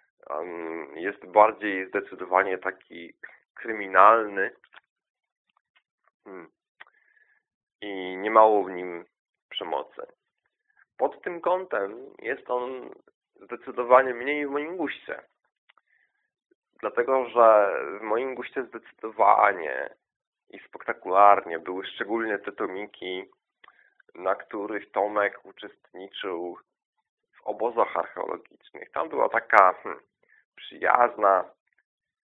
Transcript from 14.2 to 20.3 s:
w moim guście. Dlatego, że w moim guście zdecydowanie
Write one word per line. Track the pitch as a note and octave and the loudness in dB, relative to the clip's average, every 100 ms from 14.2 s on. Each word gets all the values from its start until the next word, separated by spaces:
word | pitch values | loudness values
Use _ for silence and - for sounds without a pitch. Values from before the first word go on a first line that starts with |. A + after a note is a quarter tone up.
| C3 D3 D3 | -6 -6 -4
w | |
moim | C#3 D3+ F3+ | -6 -8 -8
guście. | D3 - - C#2+ - _ _ _ _ _ _ _ _ _ _ _ _ _ _ _ | -8 -10 -14 -14 -16 _ _ _ _ _ _ _ _ _ _ _ _ _ _ _
Dlatego, | G#2+ A#2 A#2+ C3+ A#2+ | -6 -2 0 0 0
że | A#2 A2+ G#2+ G2+ D2 C#2+ G2 | 6 8 8 6 0 -6 -10
w | |
moim | G#2+ A2+ C3+ B2 | -4 -4 -4 -8
guście | - C#3 | -10 -10
zdecydowanie | A#2+ A2+ - _ A2 A2 G2+ G#2 G#2 F#2+ D2+ C2 C#2 - _ _ _ | -10 -14 -20 _ -10 2 4 6 4 0 -6 -8 -10 -14 _ _ _